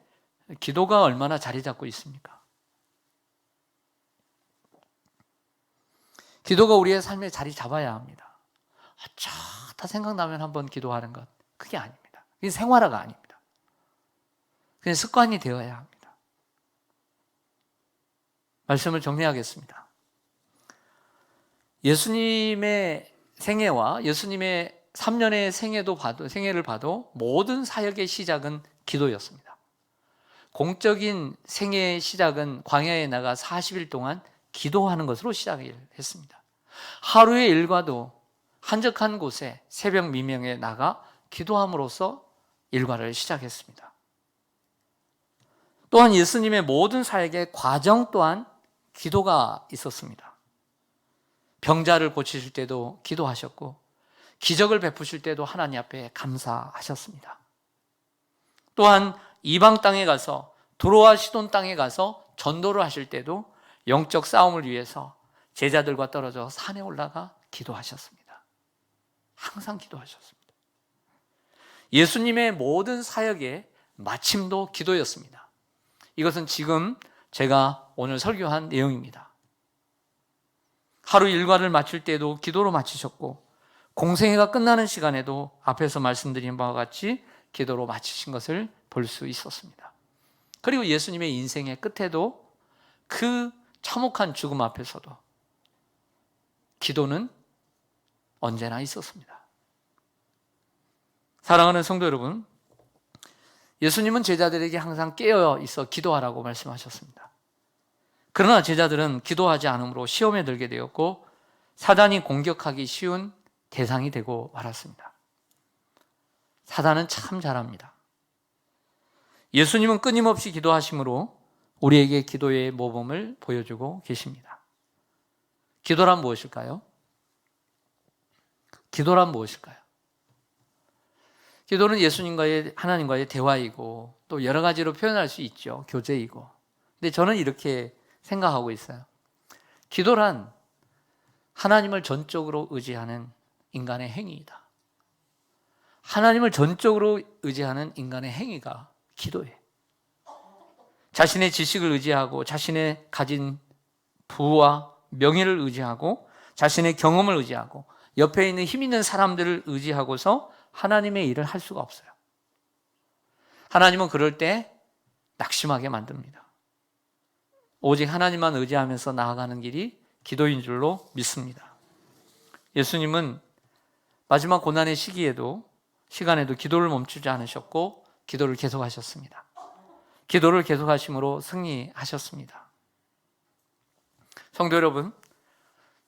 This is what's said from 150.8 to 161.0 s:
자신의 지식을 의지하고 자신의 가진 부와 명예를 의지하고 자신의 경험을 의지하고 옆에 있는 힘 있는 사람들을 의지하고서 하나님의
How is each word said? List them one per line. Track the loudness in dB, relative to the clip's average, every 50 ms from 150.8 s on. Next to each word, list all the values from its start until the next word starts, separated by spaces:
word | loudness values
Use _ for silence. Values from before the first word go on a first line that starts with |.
| _ _ _ _ _ _ 4
자신의 | 4 4 4 6 2 2 2 2
지식을 | 0 -2 -2 -2 -2 0 0 0
의지하고 | 0 0 0 0 0 0 -2 -4 -8 -8
자신의 | -6 -8 -6 -6 -4 -2 -2 -2 -2 -4 -6 -12 -14
가진 | -6 -4 -4 -2 -2 -4 -4 -6 -8 -12 _ _ _ _ _ _ _ _ _ _ _ _ _
부와 | -16 -6 -2 2 4 6 8 8 8 6 4 -4 -12 -20 _ _ -12
명예를 | -2 4 4 4 6 4 2 2 2 0
의지하고 | -2 -4 -4 -4 -6 -6 -6 -4 -4 -4 -4 -4 -8 _ _ -20 -20 -14 -2
자신의 | 2 2 4 4 4 2 2 2
경험을 | 4 4 4 6 6 4 4 2
의지하고 | 0 0 -4 -6 -8 -10 -12 -14 -20 -20 _ -20 _ _ _ 2 4
옆에 | 4 4 6 4 2 2
있는 | 2 -2 -4
힘 | -4 -2 -4 -2
있는 | 0 0 0 0
사람들을 | 0 2 2 2 2 2 0 0 -2 -2 -4 -4
의지하고서 | -6 -8 -6 -4 -4 -2 -2 -2 -2 -4 -2 2 2 2 2 0 -10 -20 _ _ _ -14
하나님의 | -4 0 2 2 2